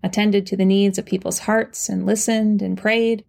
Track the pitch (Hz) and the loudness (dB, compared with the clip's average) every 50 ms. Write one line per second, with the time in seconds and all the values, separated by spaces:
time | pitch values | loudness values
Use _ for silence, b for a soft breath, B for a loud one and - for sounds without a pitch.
0 | - 185 185 214 208 214 202 202 190 190 - 190 190 190 190 196 202 196 190 - | -6 -4 -2 0 2 2 2 2 0 -2 -2 0 2 4 4 4 4 2 2 -2
1 | - - - 185 - - - - - - 214 220 220 - - - - - 202 185 | -4 -4 -4 -4 -4 -4 -6 -6 -2 0 0 0 0 -2 -8 -10 -8 -6 -4 -4
2 | 185 185 208 220 - - 226 220 220 214 214 202 196 185 185 190 - 214 220 233 | 0 0 0 0 0 0 0 0 2 2 2 0 0 -2 -4 -2 -2 0 0 2
3 | 226 226 226 208 - | 2 0 0 -2 -6